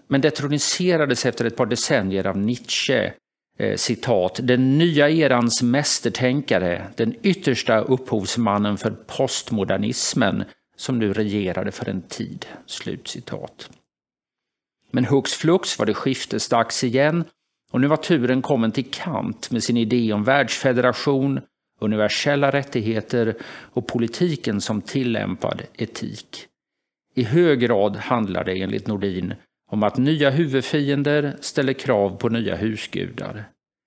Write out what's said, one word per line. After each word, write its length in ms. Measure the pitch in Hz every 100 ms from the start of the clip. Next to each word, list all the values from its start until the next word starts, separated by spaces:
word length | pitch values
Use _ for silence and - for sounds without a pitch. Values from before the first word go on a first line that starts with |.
| -
men 140 | 139
detroniserades 1040 | 147 143 139 147 - - 180 165 143 123 127
efter 200 | - 117
ett 100 | -
par 100 | 113
decennier 640 | 120 - 135 95 95 98
av 100 | 98
Nietzsche, 760 | 107 123 - - - 123 95 - _ _ _ -
eh, 160 | 104 101
citat, 640 | - 113 - 101 90 -
"den 340 | 123 123 131 147
nya 320 | 170 147 147
erans 520 | 160 143 123 120 -
mästertänkare, 1200 | 120 135 143 - 120 - 127 143 - 95 87 90 92 -
den 200 | 113 -
yttersta 560 | 196 175 143 120 - 110
upphovsmannen 960 | 117 127 - 107 98 120 110 104 104 101
för 140 | 110
postmodernismen, 1500 | 101 - - 131 - - 110 95 95 104 127 - - 101 101 - - _ -
som 220 | - 123
nu 140 | 107
regerade 580 | 101 107 104 95 87 98
för 180 | - -
en 120 | 95
tid", 440 | - - 107 - - - -
slutcitat. 1040 | - - - - - - - - - - - _ _ _ _ _ _ _ _ _ _ _
Men 140 | 123 120
hux 280 | 139 -
flux 460 | - 156 190 - -
var 60 | 110
det 80 |
skiftesdags 920 | - 135 127 - 113 - 117 113 -
igen, 400 | 127 127 147 170 160 _ _ _ _
och 100 | 127
nu 60 | 143
var 100 | 151
turen 440 | - 160 120 131
kommen 300 | 127 135 113
till 200 | 120 123
Kant 600 | - 175 139 107 107 -
med 120 | 117
sin 140 | 117 120
idé 360 | 110 123 113
om 100 | 104
världsfederation, 1160 | 107 139 123 - 135 123 127 120 147 135 139 135 - _ _ -
universella 720 | 107 107 107 - 147 143 139
rättigheter 840 | 139 139 123 110 110 - 123 110 107
och 440 | - - - 127 -
politiken 720 | 120 113 - 180 143 127 101
som 200 | - 107
tillämpad 800 | - 139 123 107 101 92 - - - -
etik. 680 | 113 - - 110 - - - _ _ _ _ _ _ -
I 60 |
hög 360 | 110 165 175 131
grad 360 | 120 104 101 98
handlar 480 | - 120 98 90
det, 180 | 90 92
enligt 260 | 95 107 113
Nordin, 460 | 101 98 92 90 - _ _ _
om 120 | 107
att 140 | 104 -
nya 320 | 135 156 139
huvudfiender 1080 | 139 156 131 - 151 139 143 143 147 143 -
ställer 320 | - - 131
krav 440 | 131 139 107 101 92
på 120 | 120
nya 260 | 117 104 85
husgudar. 920 | 110 107 - - 92 - - 107 107 _ _ _